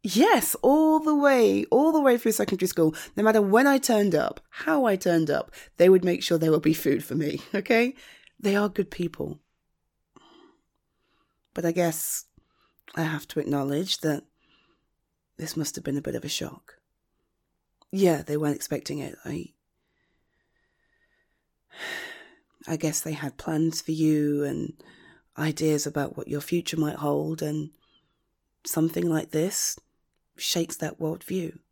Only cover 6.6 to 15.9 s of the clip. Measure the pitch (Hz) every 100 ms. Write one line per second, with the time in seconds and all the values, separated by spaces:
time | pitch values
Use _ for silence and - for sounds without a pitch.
6.6 | 156 160 147 139 - 139 147 143 - 196
7.6 | 190 226 240 - - - _ _ 202 202
8.6 | 208 202 196 - 170 - 147 - _ _
9.6 | _ _ _ _ _ - _ _ _ _
10.6 | _ _ _ _ _ _ _ _ _ -
11.6 | 170 170 170 165 - - - _ _ _
12.6 | _ _ - - 160 156 - 156 - 143
13.6 | 139 143 185 - 156 147 _ _ _ _
14.6 | _ _ _ _ _ _ _ - 160 -
15.6 | 143 - -